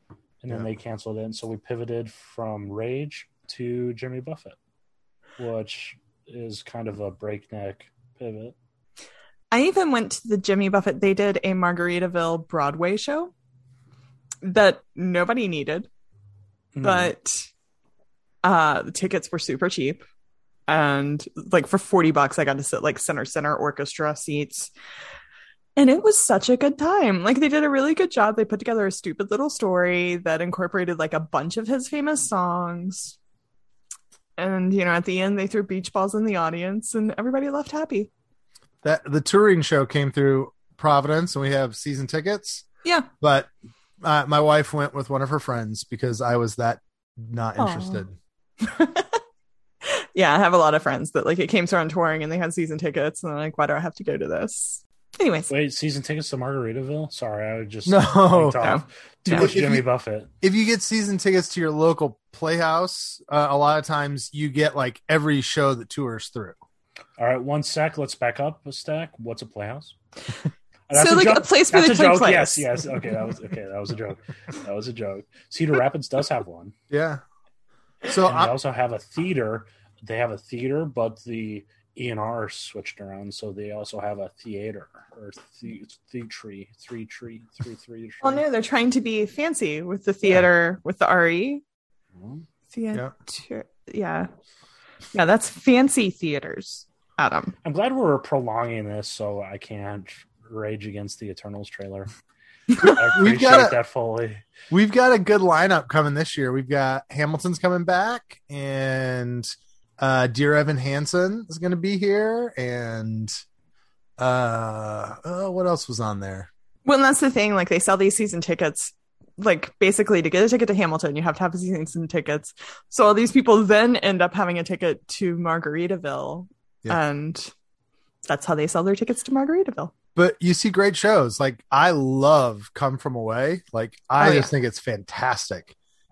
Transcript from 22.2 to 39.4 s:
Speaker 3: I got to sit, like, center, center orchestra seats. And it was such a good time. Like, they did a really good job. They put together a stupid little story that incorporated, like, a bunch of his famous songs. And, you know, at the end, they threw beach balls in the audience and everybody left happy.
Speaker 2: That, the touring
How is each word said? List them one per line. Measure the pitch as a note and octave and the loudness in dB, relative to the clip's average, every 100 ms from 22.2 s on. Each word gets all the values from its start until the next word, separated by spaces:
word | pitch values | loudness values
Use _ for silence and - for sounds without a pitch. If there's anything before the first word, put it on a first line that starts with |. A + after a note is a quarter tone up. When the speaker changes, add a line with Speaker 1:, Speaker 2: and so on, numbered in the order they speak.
| C#3 - | 2 0
Speaker 3:
I | |
got | C#3+ C#3 | -2 -2
to | |
sit, | C#3 - | -4 -2
like, | D3+ - | -2 -4
center, | - D3 | -4 -4
center | C3 D#3+ D3 | -4 -4 -4
orchestra | D3 D3 C#3 C#3+ - D3+ C#3+ | -2 -4 -4 -10 -4 -4 -4
seats. | - D3 C#3+ - - _ - - - - - - - _ _ - | -6 -6 -6 -8 -12 _ -20 -20 -20 -20 -20 -20 -20 _ _ 4
And | C4 | 6
it | D#4+ | 6
was | G#4+ G#4 | 4 4
such | - G3 - | 4 2 4
a | B3 | 2
good | C#4+ C#4+ | 2 0
time. | D#4 G4+ B3+ F#3+ | 0 2 2 2
Like, | G3 C4 | 2 2
they | D4 | 2
did | D4+ | 2
a | D4+ | 2
really | C4+ C#4+ | 2 2
good | D#4+ F4+ | 2 0
job. | B3 G#3+ A3 | 2 2 2
They | |
put | G#3+ G#3 | -2 -2
together | - A3+ G3 | -2 -2 -2
a | |
stupid | - F#3 D#3 G3+ | -4 -8 -6 -4
little | G#3+ C#4+ | -2 -2
story | - G3+ F3+ F3+ F3+ F3+ F3 | -2 0 2 2 2 0 -2
that | F3 D#3+ | -2 -2
incorporated, | F3 F3 F3 G3 F3 E3 | -2 -4 -4 -2 -2 -2
like, | D#3 | -2
a | D#3+ | -4
bunch | D#3+ C#3 D#3+ A3 | -2 -4 -4 -6
of | A3 | -4
his | C4+ B3+ | -4 -4
famous | D4 D4 D4+ - | -4 -2 -2 -2
songs. | G3 F3+ F3 F3 F3 F#3 F#3 - - _ _ _ _ _ _ - - _ _ _ - | -2 -2 -2 -4 -6 -8 -10 -14 -18 _ _ _ _ _ _ -20 -20 _ _ _ -8
And, | F#3 F#3+ F#3 | -4 -2 0
you | G3 | 2
know, | F3+ | 2
at | E3+ | 0
the | F3+ F#3 | 0 -2
end, | F#3+ G3+ | 0 -2
they | F#3+ | -2
threw | A3 | -4
beach | G3 F#3+ F3+ | -4 -6 -4
balls | G3+ G3 G#3+ | -2 -2 -2
in | |
the | A3 F#3 | -2 0
audience | E3 E3+ F3+ G#3 - A3+ | -2 -4 -6 -6 -4 -4
and | G#3+ - | -2 -2
everybody | A#3+ C4+ C#4 | -2 -2 -2
left | C#4+ D4 | -6 -6
happy. | D4+ D#4 G#3 G#3+ _ _ _ _ _ _ _ | -6 -4 -4 -6 _ _ _ _ _ _ _
Speaker 2:
That, | D3+ D#3 D3 | 0 0 0
the | D3+ | -2
touring | - G3 | 4 4